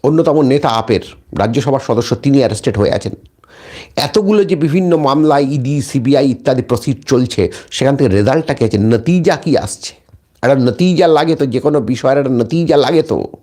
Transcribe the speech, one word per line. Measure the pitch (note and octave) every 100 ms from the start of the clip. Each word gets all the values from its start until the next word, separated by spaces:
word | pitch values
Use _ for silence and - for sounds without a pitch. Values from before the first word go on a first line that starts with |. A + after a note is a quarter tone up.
অন্যতম | C#3 D#3 E3 D3+
নেতা | C#3 C#3+ C#3+
আপের, | A2+ G#2+ G2+ - - _ -
রাজ্যসভার | A2 A#2+ C#3+ C3+ -
সদস্য, | A#2 - A#2
তিনি | C#3+ C#3
অ্যারেস্টেড | A#2 G#2 - -
হয়ে | G2+
আছেন। | - G2+ - - _ _ - - - - -
এতগুলো | C#3 G#3+ G3 G#3+
যে | F#3 E3+
বিভিন্ন | D#3 E3+ F3+ E3
মামলায় | C#3+ C#3+ D#3 C#3+
ইডি, | C#3 C#3+ B2+ D3
সিবিআই | - C#3 B2 C#3 C#3
ইত্যাদি | A#2+ - B2+
প্রসিড | B2+ A#2+ - B2 -
চলছে, | B2+ B2 - F2+ - -
সেখান | - C3 C#3
থেকে | C3+
রেজাল্টটা | F#2+ G#2 D3 D#3+
কী | C#3 A2+
আছে, | G2+
নতিজা | G#2+ A2+ A2+ F3+ E3+ D#3
কী | - C#3+
আসছে? | - - - - _ _ _ _
একটা | B2 C#3
নতিজা | B2 A#2 F3+ E3+ E3+
লাগে | D#3 D#3+ D#3
তো, | C#3+
যে | A#2+
কোনো | C#3+ D3
বিষয়ের | A2 A#2+ C3+ C#3+
একটা | C3+
নতিজা | B2 A2 E3 E3+ D3
লাগে | C3 D#3+
তো। | D#3+ F2+ G1+ -